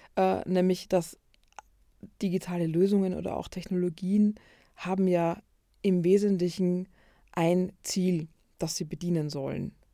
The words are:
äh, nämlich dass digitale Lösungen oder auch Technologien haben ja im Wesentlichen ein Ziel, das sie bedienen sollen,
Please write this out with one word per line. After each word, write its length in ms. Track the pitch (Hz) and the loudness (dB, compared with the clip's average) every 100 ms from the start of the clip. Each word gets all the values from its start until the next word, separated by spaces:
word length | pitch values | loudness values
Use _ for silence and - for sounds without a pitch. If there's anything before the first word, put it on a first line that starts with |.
| - - | -8 0
äh, 320 | 190 190 - | 2 0 0
nämlich 400 | 185 185 185 - | 2 2 0 0
dass 300 | 185 170 - _ _ _ - - _ _ _ - _ | 0 0 -10 _ _ _ -20 -20 _ _ _ -20 _
digitale 460 | 196 185 180 175 165 | -2 -2 -2 -2 0
Lösungen 480 | 160 196 202 190 | 2 4 4 2
oder 220 | 165 185 - | -2 -6 -6
auch 120 | - | -8
Technologien 840 | 185 - 180 180 160 185 208 208 214 - _ _ - | -12 -6 -2 -2 -4 0 2 2 0 -12 _ _ -12
haben 320 | 180 190 190 | -4 0 2
ja 320 | 175 170 170 - _ _ _ | 2 2 -2 -10 _ _ _
im 220 | 202 180 | 0 2
Wesentlichen 840 | 175 196 208 190 175 180 180 180 185 _ _ _ _ | 4 4 4 0 -2 0 -2 -2 -6 _ _ _ _
ein 400 | - 165 180 180 - | 0 2 2 0 -6
Ziel, 460 | - 190 180 170 156 _ _ _ | -6 -2 0 0 -4 _ _ _
das 180 | 175 - | -6 -6
sie 80 | |
bedienen 440 | 156 160 175 170 151 | -8 -8 -2 -2 -2
sollen, 440 | 147 135 139 139 - _ | -6 -6 -6 -8 -12 _